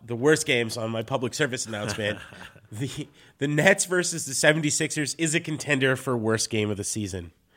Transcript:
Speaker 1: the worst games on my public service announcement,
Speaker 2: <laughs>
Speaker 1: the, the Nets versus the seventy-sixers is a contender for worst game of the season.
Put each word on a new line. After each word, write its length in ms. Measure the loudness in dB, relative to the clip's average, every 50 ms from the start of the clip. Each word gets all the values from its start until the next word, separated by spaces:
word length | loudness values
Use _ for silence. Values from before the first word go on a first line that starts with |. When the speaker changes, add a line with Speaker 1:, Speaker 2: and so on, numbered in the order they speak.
| -10
Speaker 1:
the 100 | -8 -6
worst 300 | 2 4 6 6 6 4
games 320 | 2 4 4 4 2 -2 -4
on 140 | -4 -2
my 100 | -2 -4
public 320 | -2 -2 -2 -2 -2 -2 0
service 320 | 0 0 0 0 -4 -6
announcement, 540 | -6 -6 -4 -4 -4 -4 -2 -2 -2 -2 -4 -8 -14 -16 -18 -18
Speaker 2:
<laughs> 260 | -20 -20 -20 -20 -16
Speaker 1:
the, 360 | -8 -8 -8 -6 -6 -10 -12 -12 _ -20 -20 -20 _ _
the 80 | -2 0
Nets 380 | 2 4 6 6 6 4 2
versus 420 | 0 0 0 0 0 -4 -6 -6 -6
the 80 | -2
seventy-sixers 800 | 4 4 4 4 4 2 0 0 0 0 -2 -2 -2 -2 -4 -2
is 180 | -2 -2 0 0
a 60 | 0
contender 560 | -2 -2 -6 -6 0 0 2 2 4 2 2
for 200 | 0 0 -2 -2
worst 360 | 0 2 2 2 2 0 0
game 180 | 0 0 0 0
of 80 | -2 -4
the 60 | -4
season. 480 | -6 -4 -4 -4 -4 -6 -8 -8 -10 -16 _ _ _ _